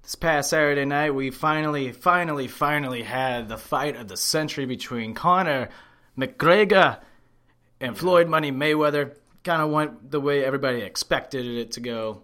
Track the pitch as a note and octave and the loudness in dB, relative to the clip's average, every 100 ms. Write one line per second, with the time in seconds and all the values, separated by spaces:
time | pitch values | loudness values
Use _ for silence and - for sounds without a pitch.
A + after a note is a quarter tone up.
0 | - - E3 D3+ C#3 D#3 D3 C#3+ C#3 C#3+ | -14 -4 0 0 2 2 2 2 0 0
1 | D3+ C3+ C3+ C3 D#3 D#3 D#3 D3 C3 A#2+ | 0 -2 -4 -2 0 0 0 -2 -4 -2
2 | F3+ F3 E3+ D3 B2 - D3 D3 C#3 B2 | 2 2 0 -4 -6 -2 0 0 -2 -6
3 | A2 B2+ C3 A#2+ A2 A2 - C#3 D3 A#2+ | -4 -2 -2 -2 -6 -12 -4 -4 -2 -6
4 | G#2+ F#2 - D#3+ D3+ - C3 B2 - A#2+ | -12 -6 -2 -2 -2 -6 -6 -8 -8 -8
5 | A2 A2+ E3 F3+ E3+ C#3 A#2 - - _ | -8 -4 0 2 2 -2 -4 -12 -20 _
6 | _ - C3 - D#3 F#3+ G#3 F#3+ D#3 A2+ | _ -6 -6 2 6 6 6 6 6 2
7 | - - _ _ _ _ _ _ B2+ A2 | -16 -20 _ _ _ _ _ _ -8 -4
8 | E3+ F3 E3+ D#3+ D3+ C3 D3+ D3+ D3 D3 | 4 4 6 2 0 0 2 4 2 2
9 | C3+ - _ _ - E3 D#3 D3+ D3+ - | -2 -8 _ _ -2 0 2 0 -2 -6
10 | C3+ D3 C#3+ C#3+ C3+ C3+ C3+ A#2+ G2 - | -6 -2 0 2 2 0 -2 -2 -4 -8
11 | - C#3+ - C3+ B2 A#2+ A2+ - A#2+ A2+ | -2 -2 -2 -8 -6 -6 -8 -8 -8 -6
12 | A2 G#2 | -6 -8